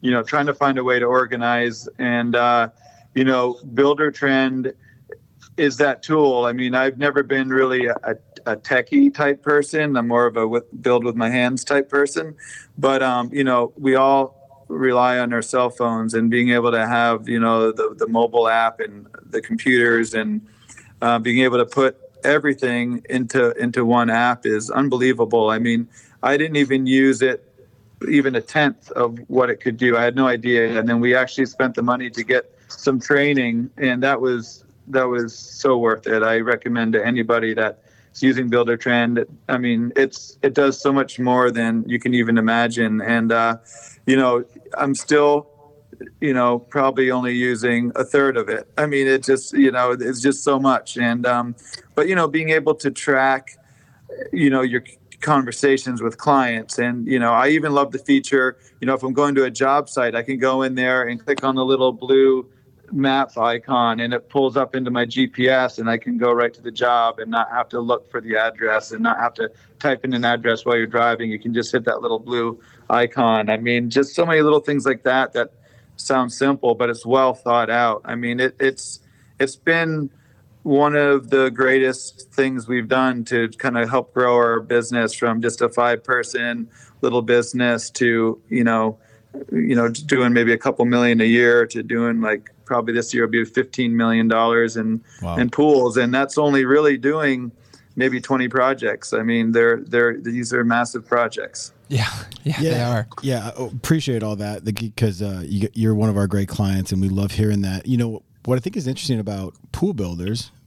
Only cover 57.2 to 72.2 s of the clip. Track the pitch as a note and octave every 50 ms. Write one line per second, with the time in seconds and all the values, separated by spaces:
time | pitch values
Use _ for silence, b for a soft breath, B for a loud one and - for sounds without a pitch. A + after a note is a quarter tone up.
57.2 | A#2+ A#2 A#2 A2+ B2+ C#3 D3+ D#3+ D3+ D#3 C#3+ C#3+ C#3+ C#3 C3+ B2+ - - C#3 C#3
58.2 | C3+ - C#3 C#3 C3 B2+ B2+ b b b b b - B2 C3+ B2+ - C3 C3 B2+
59.2 | D3 C#3+ C#3+ C3+ C3+ B2+ A#2 A2 C3+ C3+ C3+ D3 D3 - - - B2 A#2+ A2 A#2
60.2 | A#2 A#2+ C3+ B2+ B2 C3 C3 C3 C3+ C3 B2+ B2+ B2+ B2+ B2+ B2+ B2+ A#2 A#2+ A#2
61.2 | - - C#3+ C3 - C3+ C3 C3 C3 B2+ C#3 C3 C3 B2+ A#2+ A2+ B2+ B2+ C3+ C3+
62.2 | C3+ C3+ C3 C3 B2+ - b b b _ _ _ _ - - C#3+ C3+ C#3 C3+ C#3
63.2 | C#3 C3 - A#2+ A2+ A#2 A#2 A2+ A2+ - C#3 B2 A#2+ A#2 A2+ A2 A#2 A#2+ B2 A#2+
64.2 | - _ - C#3+ C3+ C3 A#2 C#3 C3+ B2+ - C3 C3 B2 B2 B2 A#2+ A#2 A2+ B2
65.2 | C3 B2 - - B2 B2+ C3 C3 B2+ B2+ - - A2+ A2+ A#2 A2+ - B2+ B2 A#2
66.2 | A#2+ B2 A#2+ A#2 A#2+ A#2 A#2+ - - A#2+ A2+ A2 B2 B2 A#2+ A#2+ A#2 A#2 A2+ A2
67.2 | A2 A2+ A2+ A#2 A2+ - A#2 B2 A#2+ - - B2 A#2+ A#2 B2 A2+ - _ _ B2
68.2 | A2+ A2+ A2 G#2+ A2 A2+ A2 - A2+ A2 G#2+ A2 A2 - A2+ A2 A2+ A#2 A2+ -
69.2 | A#2 A#2+ - - A2+ G#2+ b b b b b _ - D3 C3 A#2 - C3 B2+ A#2+
70.2 | A#2+ A#2+ A#2+ A#2+ A2+ A#2+ A2+ A2+ - - A#2+ A#2 A2+ A2 A2+ A#2+ A#2 A#2+ A#2 A2+
71.2 | A#2+ A2+ A2 G#2 - A#2+ A#2 A#2 A2+ - - C3 A2+ A#2+ A2 A2 A#2 A#2+ A#2 A2